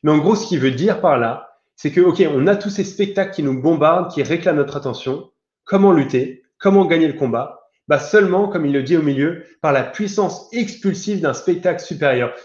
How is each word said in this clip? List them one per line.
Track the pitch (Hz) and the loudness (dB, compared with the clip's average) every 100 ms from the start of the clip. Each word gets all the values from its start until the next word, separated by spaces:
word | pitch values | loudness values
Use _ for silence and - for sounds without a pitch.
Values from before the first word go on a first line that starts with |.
mais | 147 | 2
en | 156 | 2
gros, | 156 | 2
ce | 214 - | 0 -2
qu'il | 170 | -2
veut | 131 | 0
dire | 123 190 - | 0 -2 0
par | 175 135 | 2 2
là, | 117 120 - _ _ _ | 0 -4 -12 _ _ _
c'est | 151 | -2
que, | 151 | 2
OK, | 180 170 170 | 4 4 2
on | 143 156 | 2 2
a | 202 | 2
tous | 208 | -2
ces | 196 | -6
spectacles | - - 202 - 196 | -6 -4 -2 -2 -4
qui | - | -4
nous | 147 131 | -4 -2
bombardent, | 143 160 151 175 180 | 0 2 2 2 0
qui | 156 | -4
réclament | 135 170 180 151 | -2 -2 0 0
notre | 143 147 | -2 -4
attention. | 135 117 - 139 - _ _ _ | -8 -8 -6 -8 -10 _ _ _
Comment | - 196 196 | -2 4 6
lutter ? | 170 135 127 127 - _ _ | 4 2 -2 -4 -8 _ _
Comment | 196 196 180 | 2 4 4
gagner | 165 160 | 2 2
le | - | 0
combat ? | 131 117 - - _ _ - | -2 -2 -6 -12 _ _ -2
Bah, | 147 | -2
seulement, | - 214 196 180 202 | 2 2 4 2 0
comme | 175 | -2
il | 147 | 0
le | 139 | 0
dit | 131 170 | 2 2
au | |
milieu, | 151 135 147 170 - _ | 2 0 -2 -4 -12 _
par | 160 | 0
la | 139 | 0
puissance | 123 - 208 202 190 - - | -2 -6 -4 -2 -2 -4 -8
expulsive | 233 208 - 196 175 - 202 | -6 -6 -4 -4 -2 -4 -2
d'un | 160 | -2
spectacle | 127 - 175 180 170 | -2 -2 0 -2 -4
supérieur. | - 151 147 127 120 - | -6 -2 0 0 -2 -6